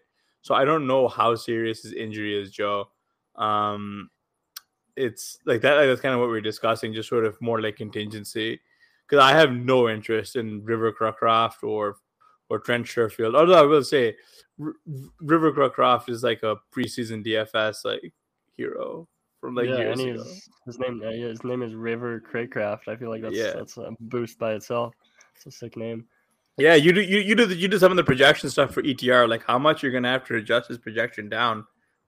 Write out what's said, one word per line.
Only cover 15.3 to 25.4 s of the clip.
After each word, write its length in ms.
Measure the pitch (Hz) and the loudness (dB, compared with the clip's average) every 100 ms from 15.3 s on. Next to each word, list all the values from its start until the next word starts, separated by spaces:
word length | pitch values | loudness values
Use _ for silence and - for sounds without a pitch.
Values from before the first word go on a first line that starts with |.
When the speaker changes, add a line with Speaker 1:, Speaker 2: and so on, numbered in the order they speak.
| 160 160 | 2 2
Speaker 1:
Cracraft 580 | 143 135 - 127 120 - | 2 0 2 2 2 -2
is, 140 | 117 | -2
like, 200 | 120 113 | -2 -2
a 140 | 110 107 _ | -4 -4 _
preseason 500 | - 120 - 113 110 | -6 -6 -6 -8 -8
D 120 | 107 110 | -4 -4
F 200 | 107 113 | -2 -2
S, 280 | 110 104 | -4 -4
like, 300 | 107 107 - _ _ _ _ - | -8 -8 -10 _ _ _ _ -10
hero 520 | 123 - - - 170 _ _ _ | -10 -8 -10 -12 -16 _ _ _
from, 120 | 131 | -8
like, 140 | 123 123 | -4 -2
Speaker 2:
Yeah, 100 | 127 | -2
Speaker 1:
years 200 | 110 120 | -2 -4
Speaker 2:
and 100 | 131 | -6
Speaker 1:
ago. 120 | 113 | -8
Speaker 2:
he's, 260 | 110 190 - _ - | -12 -18 -20 _ -16
his 140 | 117 | -8
name, 240 | 127 120 110 | -8 -8 -10
uh, 40 | |
yeah, 180 | 113 120 | -8 -10
his 160 | 113 | -8
name 180 | 123 123 | -8 -6
is 140 | 117 110 | -8 -8
River 460 | 117 117 120 117 | -8 -6 -6 -10
Cracraft. 680 | - 117 123 127 104 107 - | -8 -8 -8 -6 -6 -6 -10
I 80 | 113 | -12
feel 140 | 120 | -10
like 120 | 113 | -10
that's, 140 | 110 104 | -8 -6
Speaker 1:
Yeah. 160 | 107 | -6
Speaker 2:
that's 240 | - 107 - | -6 -12 -14
a 180 | 117 113 | -16 -14
boost 400 | 113 123 117 - | -8 -8 -8 -6
by 140 | 113 | -6
itself. 420 | 107 - 120 117 - _ _ _ | -6 -6 -6 -6 -10 _ _ _
It's 100 | _ | _